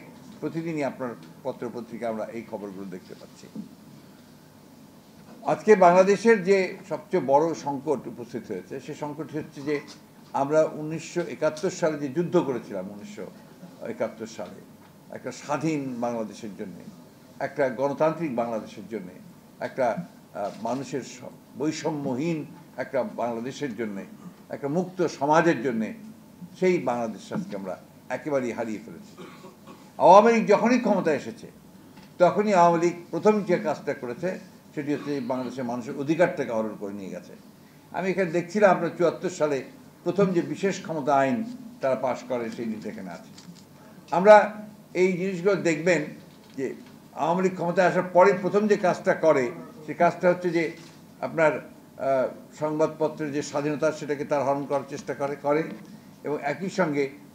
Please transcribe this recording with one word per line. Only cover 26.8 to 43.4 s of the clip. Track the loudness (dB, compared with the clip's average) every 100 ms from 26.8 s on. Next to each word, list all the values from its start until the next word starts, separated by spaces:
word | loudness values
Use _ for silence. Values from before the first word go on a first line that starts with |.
| 0 -2 -4 -6 -8
আজকে | -8 -6 -8
আমরা | -8 -10 -14 -20 -10
একেবারেই | -8 -2 -2 -2
হারিয়ে | -4 -6 -8 -10
ফেলেছি। | -18 -18 -18 -18 -18 -20 -20 -20 -20 -16 4
আওয়ামী | 10 12 10
লীগ | 6 6
যখনই | 4 6 2
ক্ষমতায় | 2 2 2 0
এসেছে, | -2 -14 -16 -20 -20 -20 -20 -20 -12 2
তখনই | 4 4 4
আওয়ামী | 6 6 6 2
লীগ | -2 -8
প্রথম | 2 4 4
যে | 2 0
কাজটা | 0 -4 -4
করেছে, | -4 -6 -4 -4 -6 -12 -20 -14 -8
সেটি | -4
হচ্ছে | -4 -2 -6
বাংলাদেশের | -4 -4 -4 -6
মানুষের | -6 -6 -6 -6
অধিকারটাকে | -2 4 4 2 -2
হরণ | -2 -2 -6
করে | -10
নিয়ে | -10 -10
গেছে। | -12 -14 -20 -20 -20 -20 -20 -12
আমি | -6 -4
এখানে | 0 0
দেখছিলাম | -2 -2 4 6
আপনার | 6 0 0
চুয়াত্তর | 0 0 -6
সালে | -2 0 0 -6 -16 -20 -10
প্রথম | -4 0 2
যে | 2
বিশেষ | -2 -2 -4 -4
ক্ষমতা | -6 -4 2 4
আইন | 4 0 -4 -10 -16 -6
তারা | -2 0
পাশ | -2 -4 -6
করে, | -6 -6
সেই | -6 -8
নীতি | -6 -8
এখানে | -10 -12
আছে। | -14 -16 -20